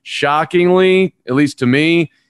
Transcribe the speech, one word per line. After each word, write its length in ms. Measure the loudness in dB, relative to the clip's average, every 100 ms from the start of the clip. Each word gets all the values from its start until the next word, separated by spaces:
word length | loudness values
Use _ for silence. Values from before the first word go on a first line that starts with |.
shockingly, 1120 | -14 -6 -2 -2 -2 0 2 2 2 2 -2 -6 -6
at 80 |
least 240 | -2 -2 -2
to 80 | -2
me, 440 | 0 2 0 -2 _